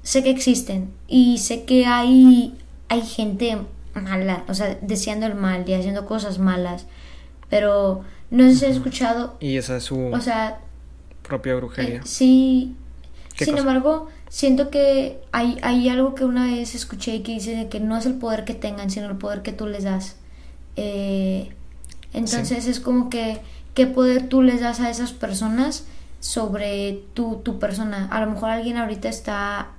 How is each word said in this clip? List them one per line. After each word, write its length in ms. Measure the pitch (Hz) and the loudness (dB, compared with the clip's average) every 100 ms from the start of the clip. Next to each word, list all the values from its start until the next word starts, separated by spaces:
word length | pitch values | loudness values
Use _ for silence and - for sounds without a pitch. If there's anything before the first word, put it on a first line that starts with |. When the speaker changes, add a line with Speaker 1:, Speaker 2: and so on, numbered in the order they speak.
Speaker 1:
sé 200 | - 269 | 2 2
que 60 | 262 | 2
existen 600 | 262 254 240 - 196 185 - - | 2 2 2 0 -4 -6 -12 2
y 320 | 254 247 240 | 6 6 4
sé 260 | - 233 | -2 -4
que 220 | - 254 240 | 4 4 6
hay, 680 | 240 240 262 254 247 233 - - - - | 4 8 12 12 10 6 -8 -18 -20 -2
hay 140 | 233 | -2
gente 560 | 226 - 214 196 233 214 196 - - | -2 -4 -4 -2 -2 -2 -6 -14 -12
mala, 500 | 208 190 190 190 175 - | -10 -4 -2 0 -2 -4
o 60 | |
sea, 240 | 190 202 190 | -4 -4 -4
deseando 460 | 202 190 - 214 220 | -4 -2 -2 -2 -4
el 80 | |
mal 340 | 202 190 185 180 | -2 -2 -2 -2
y 60 | |
haciendo 320 | 185 185 196 202 | -2 -2 -4 -4
cosas 320 | 220 208 185 | -4 -4 0
malas, 480 | 190 180 180 175 - - - - - - - | 2 2 -4 -6 -12 -18 -18 -18 -20 -20 0
pero 500 | 208 208 202 196 190 - - - | 2 4 4 2 -2 -8 -16 0
no 140 | 240 | 8
sé 100 | 254 262 | 8 8
si 80 | |
has 60 | 269 | 4
Speaker 2:
Ujú. 80 | 262 | 0
Speaker 1:
escuchado, 580 | 254 - 233 233 240 - | -2 -2 0 0 -4 -6
Speaker 2:
Y 200 | 143 131 | -4 -2
esa 180 | 123 127 | -2 -6
es 80 | |
su 220 | - 131 127 | -4 -4 -2
Speaker 1:
o 140 | 240 | -2
sea, 380 | 240 220 220 - - - - - - - | 0 -2 -2 -6 -16 -18 -20 -20 -20 -18
Speaker 2:
propia 320 | - 131 131 | -8 -6 -2
brujería. 440 | 127 120 - 123 120 | -2 -4 -6 -4 -6
Speaker 1:
eh, 20 | |
sí. 720 | 139 - 262 262 262 254 254 - - - - - - - | -8 2 6 8 6 2 0 -10 -16 -18 -18 -18 -14 -4
Speaker 2:
¿Qué 80 | |
Speaker 1:
Sin 100 | - | -2
Speaker 2:
cosa? 120 | 294 269 | 0 2
Speaker 1:
embargo, 400 | 262 294 311 311 - - | 2 2 0 -6 -16 -14
siento 420 | - 277 262 285 | 0 2 4 2
que 500 | 285 277 269 269 - - | 4 4 4 0 -8 -6
hay, 260 | 233 240 240 | -2 0 0
hay 260 | 240 247 247 | 0 2 4
algo 260 | 254 262 | 4 2
que 100 | 269 262 | 2 0
una 180 | 247 247 | 2 0
vez 280 | 240 233 | 0 -4
escuché 420 | 240 - 196 240 220 | -8 -10 -8 -6 -6
y 40 | |
que 100 | 233 | -6
dice 220 | 226 202 226 | -6 -6 -6
de 120 | 220 | -6
que 120 | 214 | -4
no 160 | 220 226 | -2 0
es 80 | 247 | -2
el 80 | |
poder 300 | 254 233 220 | -2 -4 -4
que 100 | 214 | -4
tengan, 360 | 233 214 202 196 | -6 -6 -6 -6
sino 180 | 196 202 | -6 -6
el 80 | 196 | -6
poder 240 | 208 208 | -6 -6
que 100 | 202 | -8
tú 140 | 208 214 | -8 -8
les 180 | 202 | -4
das. 320 | 196 190 190 - - - - - - - | -2 -2 -6 -14 -20 -18 -18 -18 -12 -8
Eh, 720 | 208 202 196 196 190 190 190 - - - - - - | -6 -4 -2 0 0 -2 -6 -14 -16 -16 -16 -16 -10
entonces 520 | - 226 240 226 240 | -6 -4 -2 -2 -2
Speaker 2:
Sí. 60 | 233 | -2
Speaker 1:
es 100 | 247 | -4
como 280 | 247 247 240 | 0 0 0
que, 300 | 240 220 214 - - - | -4 -4 -6 -10 -16 -4
¿qué 120 | - 254 | 2 4
poder 420 | 254 254 254 254 | 4 4 4 2
tú 140 | 262 | 4
les 180 | 254 240 | 6 4
das 200 | 240 233 | -2 -2
a 100 | 240 | -2
esas 220 | 226 240 | -2 -6
personas 720 | - 208 190 220 226 285 - - - - - | -6 -6 -2 0 0 0 -2 -10 -12 -14 -12
sobre 840 | - 240 214 202 208 202 202 196 - | -6 -4 -2 -4 -4 -4 -4 -6 -10
tu, 220 | - 226 208 | -6 -4 -4
tu 220 | - 196 | -6 -4
persona? 500 | 202 190 214 202 196 | -4 -2 -4 -4 -4
A 100 | 220 | -2
lo 60 | 214 | -2
mejor 200 | 208 220 | -2 -2
alguien 260 | 226 233 240 | -2 -4 -4
ahorita 320 | 226 208 220 | -4 -4 -6
está 600 | 220 - 202 202 202 - | -6 -8 -6 -6 -6 -10